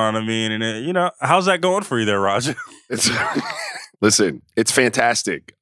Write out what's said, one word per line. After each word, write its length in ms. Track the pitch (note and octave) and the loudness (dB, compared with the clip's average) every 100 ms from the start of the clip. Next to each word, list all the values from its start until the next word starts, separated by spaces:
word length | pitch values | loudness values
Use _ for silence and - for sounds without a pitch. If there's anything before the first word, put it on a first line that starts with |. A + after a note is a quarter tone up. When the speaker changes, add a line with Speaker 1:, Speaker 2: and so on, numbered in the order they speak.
| A2 | 2
Speaker 1:
what 80 | |
I 100 | A2 | 0
mean? 280 | A2 A2+ A2 | -2 -2 -2
And 100 | A2 | -2
it, 220 | A2+ A2 | -4 -4
you 80 | C#3 | -4
know, 180 | F3+ F3+ - | -2 -2 -2
how's 280 | C3+ F3 F#3 | 0 2 2
that 140 | F3+ | 2
going 220 | F3+ F#3+ | 2 0
for 160 | G3 A#2+ | 0 0
you 60 | G#2+ | 2
there, 140 | G2+ | 2
Raja? 340 | G2 G2+ C3 D3 | 2 2 0 -4
<laughs> 40 | - - _ | -12 -18 _
Speaker 2:
It's, 180 | B2 - - - B2+ - - | -2 -2 0 -2 -4 -6 -8
<laughs> 440 | - - - _ | -10 -12 -16 _
listen, 400 | G#2 - F#2+ C2+ - - | 2 4 2 -2 -6 -2
it's 140 | A2 | 0
fantastic. 840 | - B2 A#2 A#2+ A#2 - - - _ | 2 2 2 2 2 -2 -6 -8 _